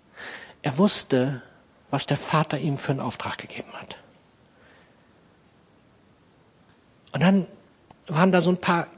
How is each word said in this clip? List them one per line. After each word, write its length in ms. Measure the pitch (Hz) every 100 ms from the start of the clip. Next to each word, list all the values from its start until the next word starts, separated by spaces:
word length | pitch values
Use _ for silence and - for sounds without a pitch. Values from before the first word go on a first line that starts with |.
| _ - - - - -
Er 140 | - 131
wusste, 640 | 202 - - 131 131 127 - - _ _ -
was 160 | 139 -
der 100 | 143
Vater 420 | - 156 156 147
ihm 200 | 160 139
für 120 | -
einen 100 | 135
Auftrag 380 | 127 - - -
gegeben 340 | - - -
hat. 220 | - - - - - _ _ _ _ - - _ _ _ _ _ _ _ _ _ _ _ _ _ _ _ _ _ _ _ _ _ _ -
Und 100 | 139
dann 240 | 180 196 170 - - _ _ _ -
waren 240 | 156 190
da 80 | 180
so 100 | 170
ein 100 | 180
paar 280 | - 170 -